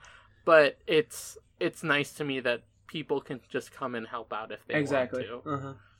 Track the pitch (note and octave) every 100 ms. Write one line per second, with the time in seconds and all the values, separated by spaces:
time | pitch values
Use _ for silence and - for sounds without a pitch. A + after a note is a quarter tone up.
0 | - - - _ - D#3+ C#3+ - - D#3
1 | D3 - - - - _ F3 - D#3+ C#3+
2 | C#3 - D3 C3 B2 A#2 - _ - E3
3 | C#3+ C#3+ - B2+ - B2+ - - C3 A#2+
4 | A2+ A#2+ A2 G#2+ A2+ B2 - D#3 C#3 C#3
5 | B2 B2+ A2 B2 D3+ C#3 C#3 C3+ -